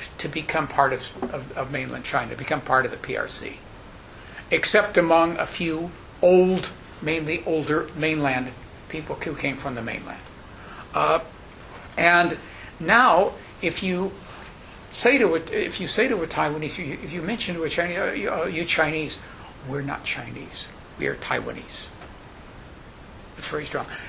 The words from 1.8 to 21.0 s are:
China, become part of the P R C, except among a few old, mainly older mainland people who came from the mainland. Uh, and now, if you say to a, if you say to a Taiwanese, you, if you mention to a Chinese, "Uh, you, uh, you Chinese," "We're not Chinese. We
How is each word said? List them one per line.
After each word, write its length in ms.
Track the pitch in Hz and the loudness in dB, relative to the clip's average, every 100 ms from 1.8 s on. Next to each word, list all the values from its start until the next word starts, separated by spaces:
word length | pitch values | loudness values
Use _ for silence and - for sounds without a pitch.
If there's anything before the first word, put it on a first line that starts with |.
| 131 123 120 | -6 -6 -2
China, 300 | 139 117 120 | -2 -2 -4
become 260 | 131 147 | -2 -2
part 240 | - 131 123 | 2 2 2
of 60 | |
the 60 | - | -2
P 180 | - - | -4 -4
R 100 | - | -2
C, 320 | - - - - - - - - - - - - | -4 -6 -10 -16 -18 -18 -18 -18 -18 -16 -14 0
except 480 | 165 - 208 - - | 2 6 6 6 6
among 400 | 170 165 165 170 | 6 8 6 2
a 80 | 165 | -4
few 460 | - 170 156 175 - - - | -2 -2 -2 -4 -10 -16 4
old, 500 | 180 185 185 185 - - - - | 8 10 8 4 0 -8 -16 -6
mainly 420 | 151 165 156 170 - | -2 0 0 -2 0
older 420 | 160 143 151 - 151 | 0 2 0 0 -2
mainland 560 | 156 156 143 127 127 - - - - | 0 2 2 2 -2 -8 -16 -16 -10
people 260 | 160 156 139 | -8 -6 -6
who 200 | 175 143 | -6 -4
came 200 | 143 131 | -4 -4
from 200 | 143 120 | -6 -6
the 60 | |
mainland. 380 | 113 - - - - - - - - - - | -6 -8 -8 -12 -14 -18 -18 -16 -16 -16 -4
Uh, 260 | 151 151 160 - - - - - - - - | 0 4 2 0 -16 -18 -18 -16 -16 -8 2
and 400 | 170 175 170 160 - - - - | 6 6 6 0 -8 -16 -16 -4
now, 540 | 165 226 254 170 202 - - - | 4 8 8 8 6 0 -12 -4
if 220 | 180 - | -2 0
you 280 | 190 180 190 - - - - - - - - | 0 0 -2 -4 -14 -14 -14 -16 -18 -18 -6
say 260 | - 233 277 | 4 6 6
to 180 | 208 160 | 6 4
a, 40 | - | 0
if 280 | 214 214 - | -2 -2 -2
you 80 | 170 | 0
say 200 | - 262 | 2 2
to 160 | 214 | 2
a 40 | 160 | 0
Taiwanese, 500 | - 156 151 151 - | 0 0 0 -4 -4
you, 160 | 143 151 | -6 -8
if 80 | 147 | -8
you 100 | 175 | -6
mention 340 | 165 226 - 175 | -4 -2 -2 -2
to 80 | |
a 60 | 156 | -2
Chinese, 280 | - 175 175 | 0 0 0
"Uh, 140 | - | -2
you, 200 | - - | -2 -2
uh, 140 | - 175 | -2 -2
you 200 | 160 170 | -2 0
Chinese," 540 | - 151 156 147 - - - - - 139 | 2 2 0 -4 -6 -12 -16 -16 -14 -8
"We're 140 | 139 | -6
not 220 | 139 - | -4 -6
Chinese. 640 | - - 120 123 143 - - - - | -4 -6 -6 -12 -10 -10 -10 -14 -16
We 100 | - | -6